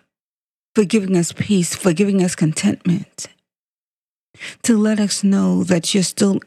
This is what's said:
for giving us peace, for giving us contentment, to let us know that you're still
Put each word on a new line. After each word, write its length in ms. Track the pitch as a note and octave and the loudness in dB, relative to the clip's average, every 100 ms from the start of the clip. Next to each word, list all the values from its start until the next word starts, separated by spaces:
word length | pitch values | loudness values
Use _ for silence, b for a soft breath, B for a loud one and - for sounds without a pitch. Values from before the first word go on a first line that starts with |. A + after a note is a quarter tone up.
| _ _ _ _ _ _ _ - | _ _ _ _ _ _ _ -2
for 80 | |
giving 320 | F#3+ A3 F#3+ F3+ | 0 0 2 0
us 160 | E3 | 0
peace, 420 | - - G3 E3+ | -4 -2 0 0
for 200 | - F#3 | -2 -2
giving 280 | E3 G3+ G3 | 0 0 2
us 140 | F3+ - | 0 0
contentment, 920 | D#3 D#3 G#3 - F3+ F3 - - - _ _ _ _ _ _ _ _ _ _ B B B | -2 0 -2 -2 -2 -2 -4 -16 -18 _ _ _ _ _ _ _ _ _ _ B B B
to 160 | - G#3+ | 0 2
let 220 | G#3+ G#3+ | 2 0
us 240 | G3+ - | -2 0
know 400 | G3 G3 F#3 F3+ | 0 2 2 0
that 300 | F3 F3 - | 0 0 0
you're 100 | G3 | 0
still 380 | F3 - G3+ F#3+ | -2 0 0 0